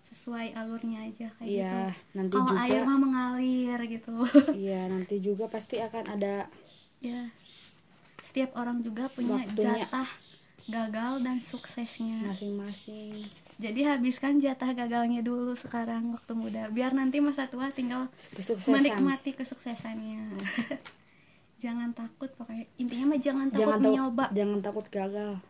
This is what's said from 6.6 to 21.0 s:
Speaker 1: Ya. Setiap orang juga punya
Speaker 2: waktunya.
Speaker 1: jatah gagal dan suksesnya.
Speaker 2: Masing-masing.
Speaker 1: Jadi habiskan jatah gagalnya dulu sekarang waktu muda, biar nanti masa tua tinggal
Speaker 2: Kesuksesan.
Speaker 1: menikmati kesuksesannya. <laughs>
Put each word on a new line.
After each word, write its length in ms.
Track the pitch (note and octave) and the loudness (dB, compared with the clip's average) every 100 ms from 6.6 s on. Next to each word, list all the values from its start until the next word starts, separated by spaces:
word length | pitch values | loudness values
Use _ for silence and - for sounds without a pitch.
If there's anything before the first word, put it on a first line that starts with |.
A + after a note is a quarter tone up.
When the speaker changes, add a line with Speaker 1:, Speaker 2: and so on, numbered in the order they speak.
| - - _ _ | -20 -20 _ _
Speaker 1:
Ya. 320 | B3 A#3+ A#3+ - - - - - _ - - - | -8 -6 -8 -14 -20 -20 -20 -20 _ -20 -20 -16
Setiap 320 | - C4 C4 A#3+ | -6 -2 -2 -4
orang 240 | A#3+ A#3+ | -4 -2
juga 240 | A3+ G#3+ C4 | -4 -4 -6
punya 320 | - A#3+ B3+ | -2 0 0
Speaker 2:
waktunya. 480 | G#3 G#3+ G#3+ A#3 - | 0 0 2 2 -2
Speaker 1:
jatah 160 | C4 C4 - - - _ - - | -4 -4 -10 -20 -20 _ -18 -8
gagal 560 | A3+ A3 A3 A#3+ C4+ | -4 -4 -4 -4 -2
dan 160 | B3+ B3+ | -2 -2
suksesnya. 880 | - B3 - - A#3 - A3+ A3 G3+ | -6 -12 -10 -8 -8 -6 -4 -2 -4
Speaker 2:
Masing-masing. 960 | F#3+ G3+ G3+ G3+ G3+ - G#3+ G#3+ G#3+ G#3 - - - | -4 -4 -6 -6 -10 -12 -14 -12 -10 -12 -16 -20 -8
Speaker 1:
Jadi 320 | G#3+ A3+ D4 | -4 0 2
habiskan 480 | C#4 B3 B3 C#4 C#4+ | 4 2 2 4 4
jatah 400 | C#4 C4 B3+ B3 | 4 0 -2 0
gagalnya 480 | A#3+ A#3+ A#3 A#3+ | 0 2 2 2
dulu 320 | A#3 A#3+ B3 B3 | 0 -2 -2 -4
sekarang 560 | - A#3 A3+ A3+ A#3 | -6 -4 -2 -2 -2
waktu 240 | A#3 - A3+ | -6 -6 -4
muda, 320 | A3+ G#3+ A3 | -4 -4 -4
biar 240 | A3 B3+ | 0 2
nanti 320 | C4+ C4 C#4 | 2 2 4
masa 240 | D4 C#4 C4 | 4 2 -4
tua 240 | B3 C4+ | -4 -4
tinggal 320 | C#4 B3 B3+ C4 - - - | -2 -2 -2 -6 -8 -14 -10
Speaker 2:
Kesuksesan. 400 | F#3+ G#3+ C4+ C4+ | -4 0 4 6
Speaker 1:
menikmati 560 | C#4+ G3 C#4 C4+ C#4 | 6 6 4 2 -4
kesuksesannya. 1040 | C4+ B3+ - B3+ A3+ A3+ A3 A3 A3 G#3+ G3 G3 - A#3 C#4 - | -6 -10 -10 -10 -10 -8 -8 -8 -8 -8 -6 -2 -2 -4 -8 -10
<laughs> 680 | - | -18